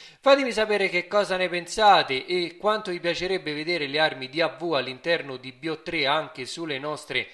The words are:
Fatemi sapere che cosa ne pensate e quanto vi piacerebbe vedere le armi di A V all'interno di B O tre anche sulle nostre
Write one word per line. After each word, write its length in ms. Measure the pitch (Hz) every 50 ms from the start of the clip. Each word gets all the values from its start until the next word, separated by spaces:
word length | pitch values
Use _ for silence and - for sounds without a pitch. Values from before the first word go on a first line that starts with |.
| - - - _
Fatemi 320 | - 269 277 285 269 240 208
sapere 340 | 214 220 202 208 202 196
che 200 | 180 170 175 170
cosa 280 | - 202 208 196 160 185
ne 140 | 185 185 175
pensate 760 | 170 175 170 - - 220 220 208 190 165 143 131 135 131 -
e 300 | - 180 180 175 160 -
quanto 360 | - - 208 214 214 196 196
vi 100 | 180 175
piacerebbe 520 | 156 170 165 160 175 185 190 180 151 151 147
vedere 340 | 147 151 165 175 165 147
le 120 | 135 139 151
armi 300 | 156 151 151 135 131 127
di 100 | 131 156
A 80 | 165
V 260 | 151 - - 170 170 160
all'interno 640 | 135 127 131 131 127 - 165 170 156 139 139 131
di 160 | 123 123 131
B 160 | 127 - 143 160
O 120 | 156 147
tre 260 | - 175 170 160 143
anche 380 | 135 147 156 147 135 - 143 127
sulle 340 | 120 - 170 170 160 143 131
nostre 480 | 139 151 151 135 - - 143 127 107 -